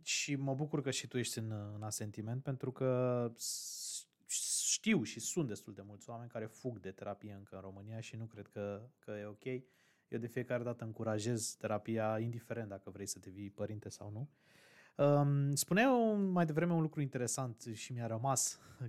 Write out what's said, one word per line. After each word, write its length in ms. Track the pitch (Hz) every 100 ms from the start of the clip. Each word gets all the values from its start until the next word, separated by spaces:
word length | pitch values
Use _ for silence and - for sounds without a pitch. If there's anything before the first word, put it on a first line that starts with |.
și 340 | - - - 139
mă 180 | 139
bucur 280 | 131 151 151
că 80 | 135
și 160 | 127 120
tu 120 | 123
ești 200 | 117 -
în, 120 | 113 110 104
în 80 | 104
asentiment, 600 | 107 - 107 104 107 123
pentru 300 | 139 127 131
că 600 | 123 131 127 127 123 120 117
s-, 720 | - - - - - - - _ -
știu 760 | - - - - - 220 202
și 180 | 110 -
sunt 280 | - - 139
destul 260 | 98 -
de 80 | 98
mulți 260 | 101 104 -
oameni 200 | 117 117
care 160 | 117 110
fug 340 | - 127 113
de 100 | 95
terapie 420 | 98 104 101 104
încă 220 | 98 98
în 60 | 95
România 400 | 95 98 101 113
și 160 | 110 113
nu 80 |
cred 220 | 113 110 98
că, 420 | - 101 101 120 _
că 120 | -
e 140 | 104
ok. 200 | 104 104 131 127 127 _ _ _ _
Eu 100 | 117
de 80 | 117
fiecare 360 | 127 117 123
dată 220 | 120 117
încurajez 720 | 113 110 113 107 107 117 107
terapia, 640 | - 107 107 - 113 110 110
indiferent 500 | 113 117 - 113 107
dacă 220 | 98 98
vrei 160 | 95 98
să 120 | -
devii 320 | 90 95 101
părinte 380 | - 104 107 -
sau 220 | - 104
nu. 180 | 107 147 _ _ - - - - -
Um, 500 | 143 147 143 143 139
spuneai 320 | 143 - 180 262
un, 440 | 247 226 208 196
mai 160 | 180 165
devreme 260 | 151 175
un 80 | 170
lucru 200 | 156 156
interesant 640 | 139 127 120 - 127 113 -
și 200 | 104 -
mi-a 140 | 123 117
rămas, 540 | 113 135 127 - - - -